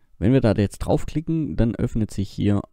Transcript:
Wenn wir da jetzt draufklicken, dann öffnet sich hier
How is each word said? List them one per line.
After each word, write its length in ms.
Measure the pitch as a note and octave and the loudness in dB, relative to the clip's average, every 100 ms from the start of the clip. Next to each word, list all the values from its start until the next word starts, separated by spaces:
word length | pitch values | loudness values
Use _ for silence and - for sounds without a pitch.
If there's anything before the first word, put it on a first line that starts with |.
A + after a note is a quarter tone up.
| _ - | _ -2
Wenn 160 | F2+ | 2
wir 80 | C3+ | 4
da 140 | A2+ | 4
jetzt 240 | G2 G2+ - | 2 0 -2
draufklicken, 800 | - D3+ - D#3 E3 D#3+ D3+ - | -2 -2 -2 -6 -4 -4 -2 0
dann 180 | A#2 | 0
öffnet 360 | - B2 A#2 G#2 | 0 -2 -2 -4
sich 200 | - G2 | -4 -6
hier 320 | - G#2 G2+ - | -2 0 0 -4